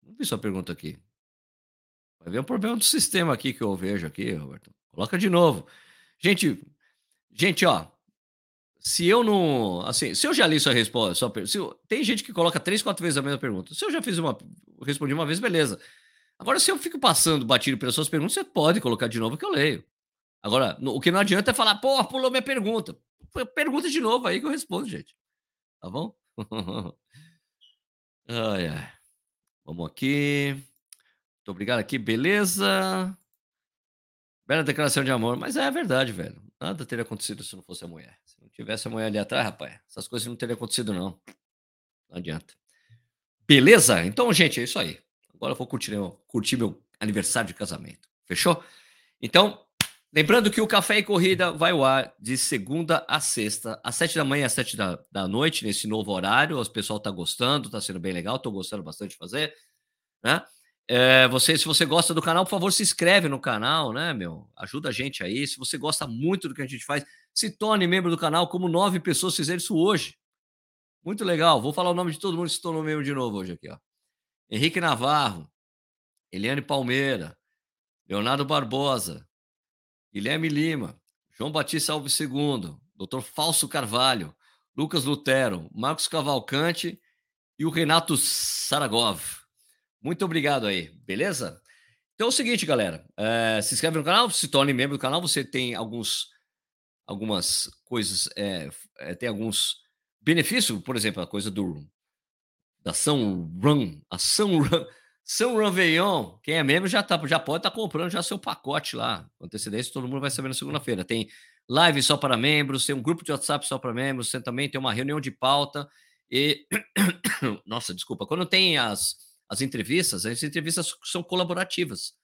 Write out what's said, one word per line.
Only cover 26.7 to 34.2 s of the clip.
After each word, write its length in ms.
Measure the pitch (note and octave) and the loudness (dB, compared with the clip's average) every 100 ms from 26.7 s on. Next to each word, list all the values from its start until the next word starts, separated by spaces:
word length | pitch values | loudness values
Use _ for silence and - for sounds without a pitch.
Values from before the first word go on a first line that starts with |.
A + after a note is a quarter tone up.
| G#2+ F2+ - _ C3+ D3+ _ _ _ _ _ _ _ _ _ - | -8 -10 -14 _ -20 -20 _ _ _ _ _ _ _ _ _ -8
Ai, 400 | A#2 A2 G2+ E2+ | -4 -2 0 -2
ai. 260 | D#2 - - _ _ _ _ _ _ - | -4 -10 -18 _ _ _ _ _ _ -14
Vamos 220 | E2+ D#2+ | -10 -10
aqui. 680 | - C3 C#3+ C#3+ C#3+ C#3+ | -4 -2 0 0 0 -2
Muito 960 | C3+ C3+ _ _ - _ _ _ _ - | -4 -12 _ _ -20 _ _ _ _ -14
obrigado 300 | F#2 G#2 B2 | -8 0 0
aqui, 180 | G#2 C3 | 0 -4
beleza? 1160 | G#2+ A2+ D3 G#3 G3 F#3 G3 F#3+ F#3+ F#3 F#3 F#3+ _ _ _ _ _ _ _ _ _ _ | 0 2 4 4 2 2 2 2 2 0 -4 -6 _ _ _ _ _ _ _ _ _ _